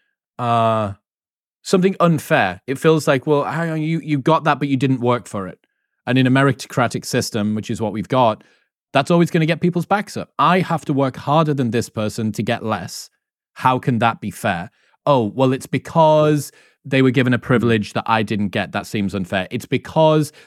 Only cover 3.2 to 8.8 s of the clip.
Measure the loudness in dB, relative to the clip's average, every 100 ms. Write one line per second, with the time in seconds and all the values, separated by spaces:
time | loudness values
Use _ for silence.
3.2 | 0 0 0 -4 -4 -4 -2 -4 -2 -2
4.2 | 2 2 2 -2 -2 0 0 0 0 -2
5.2 | -4 -10 -10 -14 _ _ _ _ -2 2
6.2 | 4 4 4 0 -4 -2 -2 -4 -4 -4
7.2 | -2 -4 -4 -4 -6 -6 -6 -6 -2 2
8.2 | 2 0 _ _ _ _